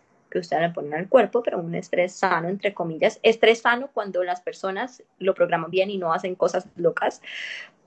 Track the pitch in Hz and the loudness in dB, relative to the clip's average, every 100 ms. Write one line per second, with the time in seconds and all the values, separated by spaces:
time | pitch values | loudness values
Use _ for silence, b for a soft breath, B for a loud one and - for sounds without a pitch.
0 | _ _ _ - 175 156 170 170 147 151 | _ _ _ -8 -2 0 0 -2 -6 -6
1 | 190 - 202 240 240 196 170 170 - - | 4 4 6 2 -2 -4 -4 -6 -2 0
2 | 180 - 196 175 170 202 208 202 170 160 | 0 0 0 0 -2 -4 -4 -4 -6 0
3 | 185 220 233 220 220 226 240 240 277 - | 0 4 2 6 4 4 2 0 -2 -6
4 | 208 180 180 180 - 151 190 190 254 - | -4 -2 -2 -4 -8 -8 -6 -4 -8 -10
5 | - _ 185 185 175 170 160 180 190 196 | -20 _ -2 2 2 2 0 0 0 0
6 | 170 170 190 180 165 180 185 - 170 156 | -2 -2 -2 0 2 0 -4 0 0 2
7 | 220 - B B B B B _ | -2 -4 B B B B B _